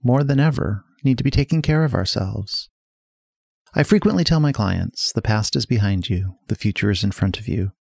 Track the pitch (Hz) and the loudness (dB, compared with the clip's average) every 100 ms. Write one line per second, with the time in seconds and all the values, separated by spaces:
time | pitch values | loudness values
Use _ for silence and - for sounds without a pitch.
0 | 120 131 143 139 156 143 - 104 _ _ | 2 2 2 2 2 2 -2 -4 _ _
1 | 135 127 131 - 139 160 151 156 156 92 | 0 0 2 0 2 0 2 2 2 0
2 | 92 - 92 101 98 - - _ _ _ | -2 -2 -4 -6 -8 -10 -12 _ _ _
3 | _ _ _ _ _ _ _ - 147 208 | _ _ _ _ _ _ _ -2 2 4
4 | 208 202 165 160 147 139 101 90 90 - | 4 2 2 2 2 0 0 0 -4 -4
5 | - - - 107 110 135 113 120 101 98 | -4 -2 -2 -2 0 -4 -2 0 2 0
6 | 87 92 95 - _ 104 107 - 101 95 | -2 -2 -4 -8 _ -4 -2 0 0 0
7 | 101 - 98 - - - 101 - | -2 -2 -2 -2 -6 -4 -4 -6